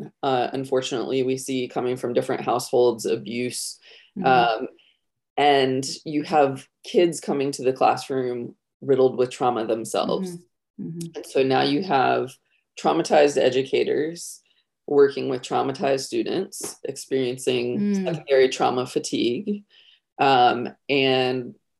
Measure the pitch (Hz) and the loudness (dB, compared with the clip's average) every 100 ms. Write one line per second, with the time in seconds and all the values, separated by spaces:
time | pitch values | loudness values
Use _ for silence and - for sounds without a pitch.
0 | 143 _ 143 131 120 131 131 131 131 123 | -14 _ -2 0 0 -4 -2 -2 0 -4
1 | 104 131 131 131 131 131 123 139 123 127 | -2 -2 0 -2 -4 -4 -4 -4 -4 -2
2 | 120 123 131 127 107 120 - 127 123 113 | -2 -2 -2 -4 -2 -2 0 2 4 2
3 | 104 113 104 120 123 - - - - - | -2 -4 -4 -6 -6 -6 -10 -14 -20 -20
4 | _ - 131 127 120 113 131 - _ _ | _ -4 2 4 4 0 -6 -14 _ _
5 | _ _ _ - 143 139 131 131 135 - | _ _ _ 0 4 4 4 0 -4 -8
6 | 160 147 147 151 139 135 - _ - - | -6 -6 0 2 2 0 -12 _ -2 2
7 | 175 147 - 143 139 139 127 131 120 - | 2 0 -4 -2 -2 -2 -2 2 2 2
8 | - 131 127 123 117 - _ _ 135 131 | -2 -4 -4 -6 -8 -14 _ _ 0 4
9 | 131 113 127 - 127 113 113 117 107 98 | 4 4 -2 0 0 0 -2 -2 -2 -2
10 | - - 185 175 _ _ _ - 175 170 | 0 -2 -4 -10 _ _ _ -14 -10 -10
11 | 170 147 - 147 135 131 139 143 180 139 | -10 -12 -6 0 2 2 2 0 0 0
12 | 127 123 127 - _ _ _ - 160 156 | 2 0 -4 -10 _ _ _ -4 -2 0
13 | - 160 147 139 131 127 135 - - 139 | 4 4 4 4 2 2 0 0 0 0
14 | 156 170 - - _ _ _ _ - 143 | -2 -6 -14 -18 _ _ _ _ 0 6
15 | 139 135 131 127 - 123 131 131 139 135 | 6 4 -4 -6 -2 -2 -2 -2 0 -2
16 | - 117 107 135 - - - - - 135 | -2 -4 -2 -4 -6 -8 -12 -12 -12 -10
17 | - 135 127 131 - 123 123 160 202 202 | -4 -2 -2 -4 -2 -2 0 -2 0 0
18 | 180 160 - 135 131 - 127 123 127 - | -2 -4 0 4 4 2 -2 0 -2 -4
19 | - - 117 120 208 208 - _ _ _ | -4 -2 -2 -2 -4 -6 -8 _ _ _
20 | _ - 139 131 123 120 127 - - 139 | _ -2 2 6 4 4 -4 -8 -2 2
21 | 135 131 127 127 123 - _ _ | 4 2 2 -2 -6 -12 _ _